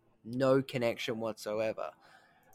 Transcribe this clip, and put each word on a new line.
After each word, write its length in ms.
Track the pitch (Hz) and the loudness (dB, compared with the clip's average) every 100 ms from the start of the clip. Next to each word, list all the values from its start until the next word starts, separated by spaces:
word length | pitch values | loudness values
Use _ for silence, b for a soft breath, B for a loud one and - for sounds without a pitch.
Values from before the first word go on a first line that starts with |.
| _ _ | _ _
no 380 | 110 123 135 135 | -8 0 4 4
connection 580 | 131 135 120 107 - 113 | 4 0 0 0 -4 -4
whatsoever. 720 | 113 107 110 107 110 - - - b b b b b | -4 -6 -4 -2 0 -2 -8 -10 b b b b b